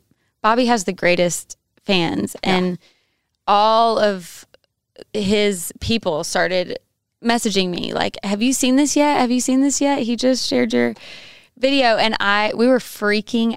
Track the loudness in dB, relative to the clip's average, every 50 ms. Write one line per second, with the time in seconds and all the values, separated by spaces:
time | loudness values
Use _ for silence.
0 | _ _ _ _ _ _ _ _ 0 0 2 2 2 2 2 0 -2 -4 -6 -2
1 | 0 2 2 2 2 0 -2 -4 -10 -12 -20 _ _ _ _ _ _ 0 0 0
2 | 0 0 -2 -4 -4 -6 -8 -6 -4 -2 0 0 0 -2 -4 -8 _ _ _ _
3 | _ _ _ _ _ _ _ _ _ 0 2 4 4 4 4 4 2 2 2 2
4 | 2 0 0 -2 -8 -14 -18 -20 -20 _ _ _ _ _ _ _ _ _ _ -20
5 | -16 _ -6 -4 -2 0 2 2 2 0 -2 -4 -8 -12 -12 -8 -4 -2 -2 -2
6 | -2 -2 -4 -4 -4 -4 -2 -2 0 0 0 -2 -4 -4 -8 -12 _ _ _ _
7 | _ _ _ _ -2 0 0 0 0 -2 0 0 -2 -2 -4 -6 -6 -6 -4 -2
8 | -4 -4 -4 -6 -6 -6 -4 -2 0 0 0 0 0 2 2 2 2 2 2 2
9 | 2 2 2 0 0 0 0 0 0 0 2 2 2 2 0 0 0 0 0 0
10 | -2 -2 -2 0 0 0 0 0 -2 -2 0 0 0 0 0 0 0 0 -2 -6
11 | -14 -20 -20 -20 -20 -20 -20 -20 _ _ _ -2 0 2 2 4 4 4 4 2
12 | 2 0 0 0 0 0 2 2 0 0 0 2 2 4 4 2 0 -4 -10 -4
13 | -2 0 0 0 -2 -2 -2 0 0 0 -2